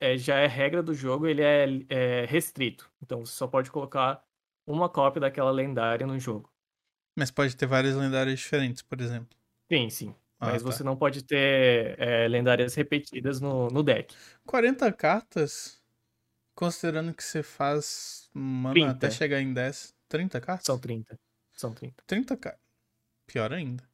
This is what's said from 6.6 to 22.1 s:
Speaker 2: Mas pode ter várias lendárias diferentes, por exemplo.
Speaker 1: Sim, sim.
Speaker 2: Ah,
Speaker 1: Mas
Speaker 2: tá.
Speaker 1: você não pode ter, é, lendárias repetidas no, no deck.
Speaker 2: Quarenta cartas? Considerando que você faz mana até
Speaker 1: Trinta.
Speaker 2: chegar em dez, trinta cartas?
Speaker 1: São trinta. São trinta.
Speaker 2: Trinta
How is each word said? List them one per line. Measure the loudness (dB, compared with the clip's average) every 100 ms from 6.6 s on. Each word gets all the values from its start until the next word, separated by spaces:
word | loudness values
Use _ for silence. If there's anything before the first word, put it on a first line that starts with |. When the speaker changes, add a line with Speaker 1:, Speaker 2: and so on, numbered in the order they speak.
| _ _ _ _ _ -4
Speaker 2:
Mas | -2
pode | 0 0 0
ter | 2
várias | 4 4 2
lendárias | 0 0 0 -2
diferentes, | -2 0 0 -4
por | -8 -6
exemplo. | -4 -6 -10 _ _ _ -4
Speaker 1:
Sim, | -2 -2
sim. | -6 -12 -14 _ -8
Speaker 2:
Ah, | -4
Speaker 1:
Mas | -4
Speaker 2:
tá. | -4
Speaker 1:
você | -6
não | -4 -2
pode | -2 -2
ter, | -2 0 4 4 6 4 0 -2
é, | 0 2 2
lendárias | 4 4 4 2 0
repetidas | 0 -2 -4 -6 -4 -4
no, | -2 -2 0
no | 2
deck. | 4 2 0 -16 -20 -20 -4
Speaker 2:
Quarenta | 2 4 4 0
cartas? | 2 2 2 0 -2 -2 -4 -14 -18 _ _ _ _ _ _ _ -4
Considerando | -4 -2 -2 -2 -4
que | -6
você | -6 -6
faz | -6 -4 0 0 -2 -8 -12 -14 -14
mana | -8 -4 -2 2 4 4
até | 2 -2
Speaker 1:
Trinta. |
Speaker 2:
chegar | 0 0 0
em | 0
dez, | -2 -4 -6 -14 _ -4
trinta | -2 -2 -4
cartas? | -4 -4 -2
Speaker 1:
São | -2
trinta. | -2 -8 -8 -16 _ _ _
São | -10 -10
trinta. | -8 -14 -14
Speaker 2:
Trinta | -4